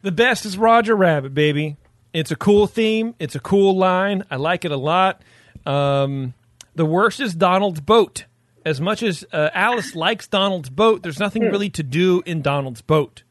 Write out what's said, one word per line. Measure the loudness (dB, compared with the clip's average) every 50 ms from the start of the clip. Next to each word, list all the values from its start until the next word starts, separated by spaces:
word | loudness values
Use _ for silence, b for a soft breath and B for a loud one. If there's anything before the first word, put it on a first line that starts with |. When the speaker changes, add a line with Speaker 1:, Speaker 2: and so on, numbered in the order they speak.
Speaker 1:
The | -4 -6
best | 0 2 2 2 2 -2 -4
is | -10 -4
Roger | 0 4 6 6 4 4 2 2
Rabbit, | 4 4 4 4 2 -2 -4 0
baby. | 2 2 2 2 0 -2 -4 -8 _ _ _ _ _ _ _ _
It's | -6 -4 -4
a | -6
cool | -2 2 4 4 4 4
theme. | 2 0 -2 0 0 0 0 -2 -4 -6 _
It's | -10 -8 -8
a | -10
cool | -4 0 2 4 4 4 4
line. | 2 2 2 2 0 0 -2 -2 -4 -6 _
I | -8
like | -4 -2 -2 -2 -2 -4
it | -6
a | -6
lot. | -4 -2 0 0 2 2 0 0 _ b b b b b b b b _
Um, | -4 -2 0 0 0 0 0 -2 -2 -4 -6 -8 -8 -10 _ _ _ _ _ -20 _ _
the | -2 -2
worst | 0 2 2 2 0 0 -2
is | -6 -6 0
Donald's | 0 2 2 2 2 0 -2 -4 -6
Boat. | 0 2 4 4 4 2 _ -16 -16 _ _ _ _ _ _ _ _
As | -6 -4 -2
much | -2 -4 -2 -2 -2
as, | -4 -4 -4 -8 -6
uh, | -2 -2 -2 0 0
Alice | 0 0 0 0 -2 -4 -8 -8
likes | -4 -2 -2 -2 -4 -6
Donald's | -4 -2 0 0 0 -2 -4 -8 -10
Boat, | -2 2 4 4 4 2 -2
there's | -10 -6 -4
nothing | -4 -4 -2 -2 -2
Speaker 2:
Hmm. | 0
Speaker 1:
really | 0 -2 -4 -4
to | -4 -6 -6
do | -4 0 2 2 4 2 2 0
in | -4 -6 -2
Donald's | -2 -2 -2 -2 -4 -6 -10 -14
Boat. | -4 0 0 0 0 -2 _ -20 _ _